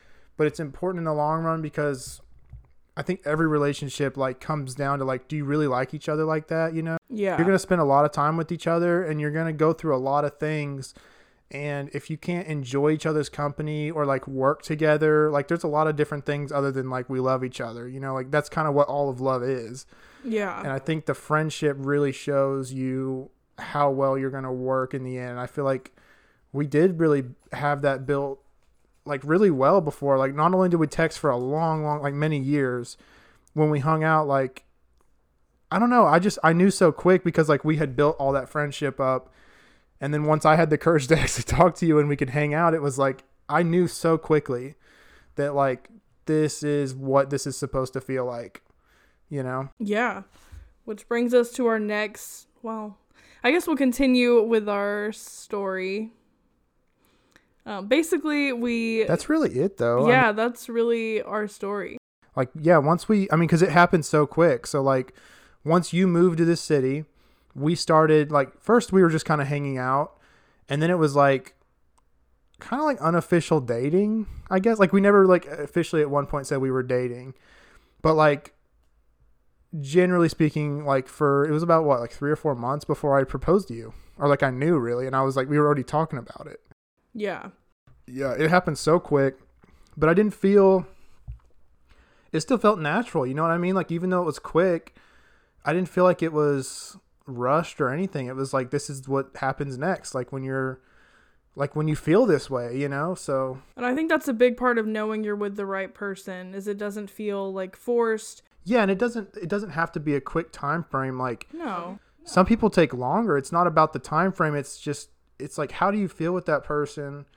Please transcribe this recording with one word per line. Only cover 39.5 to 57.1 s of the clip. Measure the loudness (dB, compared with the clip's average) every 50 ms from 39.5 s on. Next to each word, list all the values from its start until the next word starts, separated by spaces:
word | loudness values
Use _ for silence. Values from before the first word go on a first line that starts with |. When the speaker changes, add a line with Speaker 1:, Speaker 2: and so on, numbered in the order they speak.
| _ _ _ _ _ _ _ _ _ _
Speaker 1:
And | -6 -4
then | -2 0 2
once | 2 2 4 6
I | 6 6
had | 6 4 4
the | 2
courage | 2 4 4 4 4 4 4
to | 2 2
<laughs> |
actually | 2 0 -2 -4 -4
talk | 0 4 4 6 4 4
to | 2 2
you | 4 4 4
and | 4 2
we | 0
could | -2 -2 -2
hang | 0 0 0 0
out, | 0 2 2 2 2
it | 2
was | 0 -2 0 2
like, | 0 0 0 -4 _ _ _ _ _ -2
I | 0 0
knew | 2 2 2 2 2 0
so | -2 -2 0 0 0 0
quickly | 2 2 2 2 2 -2 -6 -6 -8 -12 -16 _ _ _ _ _ _ _ -20 _ _ _ _
that, | -4 -4 -2 0
like, | 0 0 0 0 -4 -8 -18 -20 -20 _ _ _ _ _
this | 0 2 2 2 0 -2 -4
is | -4 -2 0 0 -2 -4 -6
what | -8 -4 2 2 2 2 2
this | -4 -6 -6
is | -8 -8
supposed | -8 -8 -6 -4 -6 -6 -4 -8
to | -10
feel | -8 -6 -6 -6 -6
like, | -6 -8 -10 -12 -14 -18 -20 _ _ _ _ _ _ _ _ _ _ _ _ _ _
you | -8 -8
know? | -6 -6 -6 -8 -8 -10 -10 -10
Speaker 2:
Yeah. | -6 -4 -2 -2 -2 -4 -6 -8 -14 -18 _ -20 _ _ -20 -20 -20 -20 _ _ _
Which | -14 -14 -14 -8 _
brings | -2 -2 0 2
us | 4 2 2 2
to | -2 -2 0
our | 0 0 0
next, | -2 -4 -4 -4 -4 -6 -8 -14 -16 -18 -18 -20 -20 _ _ _
well, | -12 -10 -10 -10 -12 -14 -16 _ _ _ _ _ _ _ _ _ 0
I | 2
guess | 2 2 0
we'll | 0 0
continue | 2 2 0 2 2 2 4 4 4 4 6 6 4
with | 4 4 2 0 0 -2
our | -2 -2 -2 -2 -4 -4 -6 -6
story. | -8 -10 -16 -20 -20 -20 -12 -10 -8 -6 -4 -4 -4 -4 -6 -6 -6 -6 -8 -10 -14 _ _ _ _ _ _ _ _ _ _ _ _ _ _ _ _ _ _ _